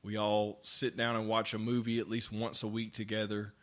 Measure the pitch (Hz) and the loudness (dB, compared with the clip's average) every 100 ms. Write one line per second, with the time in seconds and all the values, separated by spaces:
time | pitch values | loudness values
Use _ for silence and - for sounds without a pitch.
0 | 104 107 104 104 104 - - - 127 - | -6 0 4 4 2 -2 -4 0 0 2
1 | 117 117 110 113 107 110 113 123 113 117 | 2 2 2 2 2 0 0 2 2 0
2 | 101 113 - 107 117 - 110 113 110 - | 0 -2 -2 -2 -2 0 0 -2 -4 -6
3 | 104 107 107 104 104 - | -2 -2 0 -2 -6 -12